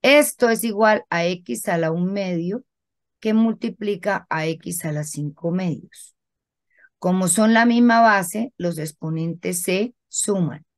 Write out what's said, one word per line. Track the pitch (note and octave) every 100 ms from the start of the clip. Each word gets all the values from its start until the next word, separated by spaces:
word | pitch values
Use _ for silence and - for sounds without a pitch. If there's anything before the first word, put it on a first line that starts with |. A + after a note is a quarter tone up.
Esto | - D4 D4 - A#3+
es | A3+
igual | A#3 G3+ G#3+ G#3+ -
a | E3+ E3+
X | F3+ - - -
a | E3+
la | E3
un | E3 F3+
medio | G3+ F#3 F3 E3+ G#3+ _ _ _ _ _ _
que | A3
multiplica | A3 A3+ A3 A#3 F#3 G#3 G3 G#3 F#3+ -
a | D#3+ D#3+
X | E3 E3+ F3
a | E3
la | D3+
cinco | D3+ - D3 D3 E3+
medios. | F#3 F3+ C#3 - - - _ _ _ _ _ _ _ _ _
Como | F3+ F#3 F#3
son | A3 A3
la | A3+ A#3
misma | A#3 A#3+ A#3
base, | A3+ G3 F3+ G#3+ A#3+ -
los | F3 D#3
exponentes | D#3 - D#3+ D#3+ E3 F3 F3+ F3+
se | - F#3 A#3+ _ _
suman. | - - F#3+ D#3 - _